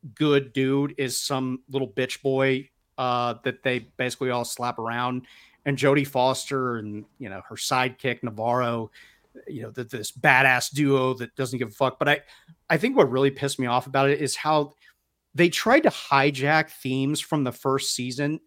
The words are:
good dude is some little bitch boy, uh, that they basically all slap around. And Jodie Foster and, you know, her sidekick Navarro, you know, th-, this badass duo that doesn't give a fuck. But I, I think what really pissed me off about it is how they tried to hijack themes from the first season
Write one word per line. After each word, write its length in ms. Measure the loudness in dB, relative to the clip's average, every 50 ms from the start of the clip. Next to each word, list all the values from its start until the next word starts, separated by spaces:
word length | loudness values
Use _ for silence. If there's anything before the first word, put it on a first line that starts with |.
| -20 -20 -4
good 380 | 0 2 4 4 4 2 0 -2
dude 400 | 0 0 2 2 0 0 -2 -2
is 220 | -4 -4 -4 -4 -6
some 400 | -4 -2 -2 -2 -2 -4 -6 -8 -10 -6
little 200 | -4 -4 -4 -4
bitch 340 | -2 -4 -4 -4 -4 -4
boy, 480 | -2 -2 0 2 2 2 2 0 -4 _ _ _ _ _ _
uh, 380 | -4 -2 0 0 0 0 -2 -4 -4 -6
that 180 | -6 -6 -2 -2
they 160 | -2 -2 -2 -6 -10 _ -6
basically 320 | -6 -6 -4 -4 -4 -2
all 140 | -2 -2 -4
slap 320 | -6 -6 -6 -6 -6 -4 -4
around. 480 | -6 -6 -4 -4 -4 -4 -4 -6 -10 _ -20 -20 -20 _ _ _ _
And 100 | -4 -2
Jodie 300 | 2 4 4 4 4 2
Foster 680 | 0 0 2 2 2 0 -2 -4 -6 -4 -4 -2 -4 -4 -6
and, 260 | -8 -10 -12 -12 -14 _ _ _
you 100 | -14 -12
know, 140 | -12 -14 -14 -14
her 60 | -12
sidekick 640 | -8 -4 -2 0 0 0 -2 -4 -4 -4 -4 -4 -4
Navarro, 680 | -6 -8 -6 -4 -2 0 0 0 0 0 -2 -4 -6 -10 _ -20 -20 -20 _ _ _ _ _ -20 -16
you 140 | -14 -12 -12
know, 80 | -12 -12
th-, 180 | -10 -12 -10 -10
this 220 | -10 -10 -10 -10
badass 600 | -10 0 2 4 6 6 6 4 4 2 0 -2
duo 400 | -2 0 2 2 4 2 2 0 -2
that 220 | -4 -8 -10 _
doesn't 220 | -6 -6 -6 -4 -6
give 100 | -6 -8
a 40 |
fuck. 260 | -2 -2 -2 -2 0 0
But 100 | 2 2
I, 120 | 2 0 0 _ -20 -20 _ -20 -20 _ _ -2
I 80 | 0 0
think 180 | 0 2 4
what 140 | 4 4 4
really 200 | 4 2 2 2
pissed 280 | 2 0 -4 -4 -4 -4
me 80 | -2
off 200 | 0 0 0 0
about 220 | 0 0 2 2 2
it 120 | 2 0
is 120 | -2 -4 -4
how 360 | -4 -2 0 2 2 0 -2 -6 _ _ -20 _ _ _ _ _ _ _ _ _
they 140 | 2 2 2
tried 360 | 2 0 2 4 6 6 6
to 60 | 4
hijack 800 | 0 0 -2 2 2 4 4 2 2 0 0 2 2 2 2 0
themes 500 | -8 -10 -6 -4 -2 0 0 0 -2 -4
from 240 | -2 -2 -2 0 0
the 80 | -2
first 420 | -4 -2 -2 0 0 0 -2 -4 -4
season 460 | -4 -6 -6 -4 -4 -4 -4 -4 -6 -8